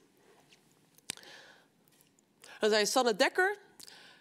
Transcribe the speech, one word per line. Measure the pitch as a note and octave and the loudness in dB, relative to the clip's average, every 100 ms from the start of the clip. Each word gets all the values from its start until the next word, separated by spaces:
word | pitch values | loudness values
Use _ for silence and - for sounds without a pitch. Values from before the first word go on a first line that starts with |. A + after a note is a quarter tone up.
| _ _ _ _ _ _ _ _ _ _ - - - - - - _ _ _ _ _ _ _ _ - - | _ _ _ _ _ _ _ _ _ _ -18 -18 -18 -20 -20 -20 _ _ _ _ _ _ _ _ -20 -4
Dat | G#3+ | 0
zijn | G#3+ G#3 | 2 2
Sanne | C4+ B3 G3 | 0 0 2
Dekker, | D4 F4+ F#4+ G4+ - _ - - - - | 0 2 -2 -2 -16 _ -20 -20 -20 -20